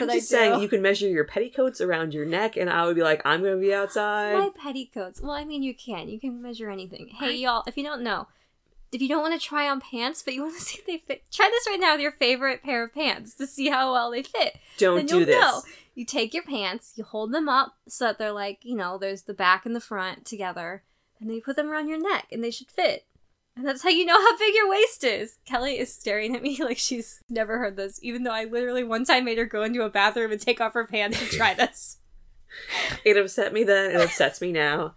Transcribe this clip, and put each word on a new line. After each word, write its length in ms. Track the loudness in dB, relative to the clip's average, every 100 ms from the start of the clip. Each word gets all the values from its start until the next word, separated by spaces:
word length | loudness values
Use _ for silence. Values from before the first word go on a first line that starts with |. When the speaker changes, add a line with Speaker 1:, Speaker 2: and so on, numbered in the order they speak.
| 0
Speaker 1:
that 20 |
I 60 | 0
Speaker 2:
just 140 | 2
Speaker 1:
do. 60 | 4
Speaker 2:
saying, 260 | 6 4
you 60 | 2
can 140 | 2
measure 260 | 2 2 2
your 160 | 0
petticoats 560 | 0 -2 -2 0 0 0
around 340 | 0 0 -2
your 120 | -4 -2
neck, 320 | 0 0 0
and 120 | 0
I 160 | 2 2
would 100 | 4
be 60 |
like, 180 | 4 2 2
"I'm 160 | 2
gonna 140 | 2 2
be 160 | 2
outside." 600 | 2 0 -2 0 0 0
Speaker 1:
My 160 | 0 0
petticoats. 680 | -4 -8 -8 -10 -10 -10 -10
Well, 100 | -8
I 140 | -8 -6
mean, 180 | -6
you 100 | -6
can. 340 | -8 -10 -10 -10
You 100 | -10
can 220 | -10 -10
measure 280 | -12 -10 -10
anything. 380 | -10 -12 -16 -18 -6
Hey, 100 | -4
Speaker 2:
I 20 |
Speaker 1:
y'all, 340 | -2 0 0 -2
if 120 | -6
you 60 | -6
don't 180 | -6
know, 240 | -4 -4 -6 _ _ _ _ -20 -12
if 100 | -4
you 60 | 0
don't 140 | 0
wanna 180 | 0 -2
try 300 | -4 -2 0
on 100 | -2
pants, 420 | -6 -6 -4 -4
but 120 | -8
you 80 | -6
wanna 120 | -6
<laughs> 60 | -4
see 200 | -6 -6
if 60 | -8
they 120 | -8
fit, 260 | -8 -12 _
try 180 | 2 2
this 160 | 2 0
right 140 | 0
now 140 | 2
with 80 | 2
your 100 | -2
favorite 520 | 0 0 2 0 -4
pair 200 | -4 -4
of 100 | -4
pants 400 | -2 -2 -2 -8 -6
to 120 | -4
see 220 | -2 0
how 240 | 2 2
well 180 | 0 0
they 120 | -4
fit. 340 | -6 -2 -2 -4 -16 2
Speaker 2:
Don't 200 | 4 4
Speaker 1:
Then 80 | 4
Speaker 2:
do 120 | 4
Speaker 1:
you'll 60 | 6
Speaker 2:
this. 120 | 8
Speaker 1:
know. 220 | 6 4 -4 -18 _ -12
You 80 | -4
take 280 | -2 -2
your 100 | -4
pants, 480 | -6 -4 -4 -6 -10 -14
you 80 | -8
hold 260 | -6 -4
them 160 | -2 0
up 280 | 0 0 -6 -14
so 180 | -4 -2
that 100 | -2
they're, 160 | -4
like, 260 | -4 -6 -8
you 120 | -8 -4
know, 220 | -4 -4
there's 240 | -6 -6
the 120 | -10
back 320 | 2 4 4 0
and 80 |
the 60 | -8
front 460 | -6 -6 -6 -8 -12
together, 580 | -8 -6 -6 -8 -10 _ _ _ _
and 80 | -10
then 60 | -8
you 40 |
put 140 | -4 -4
them 140 | -2
around 180 | -4 -4
your 120 | -4
neck, 260 | -2 -4 -4
and 140 | -6
they 80 | -6
should 180 | -8 -8
fit. 340 | 0 0 0 -10 _ _ _ _ -6
And 120 | -6
that's 160 | 0
how 60 | 2
you 140 | 2
know 160 | 6 6
how 160 | 6 6
big 160 | 4 4
your 120 | 4
waist 360 | 4 2 2
is. 340 | -2 -2 -6 -12 -6
Kelly 320 | -4 -2 -2
is 160 | -4
staring 420 | -4 -4 -2 -2 -4
at 60 |
me 160 | -4 -4
<laughs> 60 |
like 160 | -4 -2
she's 420 | -4 -4 -6 -12 -6
never 300 | -4 -2 -2
heard 180 | -4 -6
this, 220 | -8 -8
even 220 | -8 -6
though 80 | -4
I 140 | -4 -4
literally 380 | -2 0 -2
one 220 | -2 0 4
time 200 | 2 2
made 120 | 0
her 80 | -2
go 160 | -2
into 220 | -2 -2
a 80 | 0
bathroom 400 | 4 4 2 -2
and 100 | 0
take 180 | 0 0
off 140 | 0
her 140 | -2 -2
pants 320 | -2 -2 -2
to 60 | -4
try 260 | 2 2
this. 460 | 4 0 0 -12 -14
<laughs> 40 | _ -20 -20 -20 -20 -18 -8 -6 -4 0 4
Speaker 2:
It 120 | 6
upset 360 | 4 0 0
me 100 | 2
then. 280 | 4 6 4
It 100 | 4
upsets 400 | 4 4 2 2
me 100 | -2
now. 440 | 2 2 0 -4